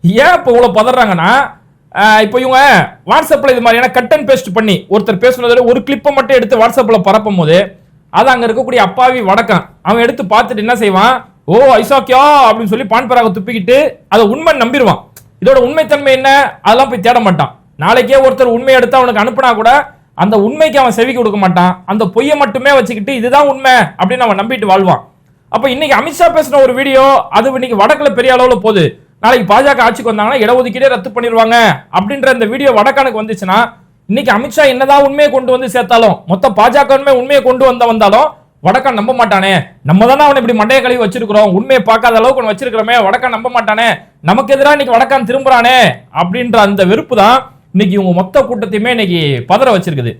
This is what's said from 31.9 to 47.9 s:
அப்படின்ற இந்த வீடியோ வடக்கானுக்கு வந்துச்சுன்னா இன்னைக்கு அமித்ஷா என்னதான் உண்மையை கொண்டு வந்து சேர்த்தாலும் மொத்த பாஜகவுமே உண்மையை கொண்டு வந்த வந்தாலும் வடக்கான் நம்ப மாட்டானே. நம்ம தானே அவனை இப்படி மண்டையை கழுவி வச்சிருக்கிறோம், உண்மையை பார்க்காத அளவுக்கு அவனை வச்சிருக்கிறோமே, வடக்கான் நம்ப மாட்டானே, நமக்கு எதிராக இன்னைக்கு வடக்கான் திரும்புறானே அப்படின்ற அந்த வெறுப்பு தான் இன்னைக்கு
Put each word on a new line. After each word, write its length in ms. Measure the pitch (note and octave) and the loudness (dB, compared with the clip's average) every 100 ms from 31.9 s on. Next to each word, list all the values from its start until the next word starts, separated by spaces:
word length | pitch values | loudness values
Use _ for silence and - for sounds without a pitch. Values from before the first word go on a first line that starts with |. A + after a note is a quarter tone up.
அப்படின்ற 400 | E3+ G3+ C#4 C4+ | -4 -4 -2 0
இந்த 120 | B3 | 0
வீடியோ 280 | A3 B3 C#4 | -2 0 0
வடக்கானுக்கு 500 | A3+ A3 C4+ C4 G#3+ | 2 0 0 -2 -4
வந்துச்சுன்னா 500 | G#3+ A3 F#3+ G3 A#3 - _ _ _ | -8 -8 -2 -2 -2 -6 _ _ _
இன்னைக்கு 260 | G#3+ G#3 | -4 0
அமித்ஷா 340 | G#3+ C4+ - D4 | -2 -2 0 0
என்னதான் 380 | B3+ C4+ C#4+ | 0 2 2
உண்மையை 280 | C#4 C#4+ D4 | 2 0 0
கொண்டு 260 | C4+ B3+ B3+ | 0 -2 -4
வந்து 220 | B3+ F#3+ | -2 -4
சேர்த்தாலும் 440 | G3+ A#3+ A3+ E3+ - | 0 2 2 0 -4
மொத்த 220 | F#3+ B3+ | -2 -2
பாஜகவுமே 600 | G3+ A3+ B3+ C#4 C4+ C#4 | 2 2 2 2 0 2
உண்மையை 320 | C4 B3 C#4+ | 0 2 0
கொண்டு 220 | B3 B3+ | 0 2
வந்த 220 | C4 B3 A#3 | 0 2 0
வந்தாலும் 480 | A3+ G#3 G#3+ D4+ - _ _ | 2 2 2 0 -4 _ _
வடக்கான் 300 | D#3+ A3+ C4+ | -2 0 -2
நம்ப 200 | A#3 G#3+ | -4 -4
மாட்டானே. 480 | C4 A3+ G3+ F#3+ F#3 - _ | -2 0 0 0 -2 -4 _
நம்ம 240 | C3+ F3 A#3 | 0 2 4
தானே 180 | C#4 | 4
அவனை 180 | D4 C#4 | 2 2
இப்படி 160 | A#3 A3+ | 0 -2
மண்டையை 240 | G#3+ C4+ | 0 0
கழுவி 220 | B3+ B3 | 0 -2
வச்சிருக்கிறோம், 400 | A3 A#3 A3 G#3 | -2 -4 -2 2
உண்மையை 360 | G#3+ F3+ B3+ C4 | 2 0 0 -2
பார்க்காத 360 | F#3+ A3+ A#3 A3+ | 2 0 2 2
அளவுக்கு 260 | A#3 C4 | 2 0
அவனை 120 | A3 | -2
வச்சிருக்கிறோமே, 500 | G#3 C4 A3 G#3+ A#3+ | -4 -6 -6 -2 0
வடக்கான் 240 | G3 A3+ B3+ | 0 -2 -4
நம்ப 220 | A3+ A#3+ | -6 -4
மாட்டானே, 440 | A#3+ A3 G#3+ A#3 F3 - _ | -4 -2 -2 -2 -2 -8 _
நமக்கு 320 | D#3 G#3+ C4 | -2 -2 0
எதிராக 220 | C4+ C#4 D4 | 0 2 0
இன்னைக்கு 200 | C4+ A#3 | 0 0
வடக்கான் 280 | B3+ C4+ | 0 -2
திரும்புறானே 640 | A3 C4 C4+ B3+ A#3 B3+ G#3 B2+ - | -2 -2 0 2 2 2 0 -2 -10
அப்படின்ற 420 | - F3 G#3 B3 A3+ | -6 -4 -4 -2 0
அந்த 280 | G3+ G3+ | 0 0
வெறுப்பு 320 | F#3 A3 D#4+ B3 | 0 0 -2 0
தான் 360 | G3+ B3+ C4 _ _ | 2 2 -2 _ _
இன்னைக்கு 300 | F#3 G3 | -2 0